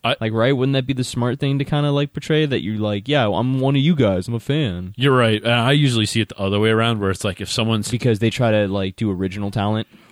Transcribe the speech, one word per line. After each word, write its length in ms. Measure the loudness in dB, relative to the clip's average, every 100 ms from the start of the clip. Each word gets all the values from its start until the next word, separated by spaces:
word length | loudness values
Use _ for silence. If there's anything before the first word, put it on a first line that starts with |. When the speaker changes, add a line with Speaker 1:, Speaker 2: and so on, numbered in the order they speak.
Speaker 1:
I 140 | -2 -2
Speaker 2:
Like, 120 | -2
right? 200 | 2 2
Wouldn't 200 | 2 2
that 120 | 0 -2
be 60 |
the 100 | -4
smart 340 | -4 -2 -2 -2
thing 200 | -2 -2
to 60 |
kinda, 260 | 0 0 0
like, 220 | 0 -2
portray? 320 | -6 -2 0 0
That 160 | -2
you're 160 | -4 -4
like, 300 | -2 -4 0
"Yeah, 200 | 0 2
I'm 320 | 0 0 0
one 160 | 2 2
of 60 |
you 120 | 2
guys. 320 | 4 2 2 -2
I'm 60 |
a 60 | -6
fan." 540 | -2 -2 -2 -4 -10 -2
Speaker 1:
You're 200 | 2 4
right. 260 | 4 2
And 100 | 2
I 200 | 2 4
usually 340 | 4 2 2 0
see 140 | 0
it 80 | -4
the 80 | -4
other 200 | -2 2
way 100 | 2
around, 280 | 2 2 0
where 100 | -2
it's 140 | -2
like, 160 | -4 -6
if 100 | -6
someone's 400 | -2 0 0 -2
Speaker 2:
Because 280 | 0 0 2
they 120 | 0
try 200 | 0 2
to, 180 | 2 2
like, 280 | -2 -4 -4
do 140 | -4
original 400 | -2 -4 -4 -6
talent. 360 | -2 -2 -2 -6 -16 -20